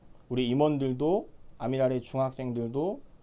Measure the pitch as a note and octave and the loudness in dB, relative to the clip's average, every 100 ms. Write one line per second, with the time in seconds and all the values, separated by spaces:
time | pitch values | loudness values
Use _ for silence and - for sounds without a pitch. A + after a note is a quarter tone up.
0 | - - - B2 B2 C3 D3+ C#3+ C3+ B2+ | -20 -20 -4 0 2 4 4 4 0 0
1 | D3 G3+ D#4+ - - - A#2+ C3+ C3 B2+ | 2 0 -2 -16 -20 -8 -4 2 2 2
2 | - C3+ C3 C3 B2+ A#2+ A#2 C3 F3 - | -4 -2 -2 -2 -6 -4 -2 -2 -2 -4
3 | - - | -12 -20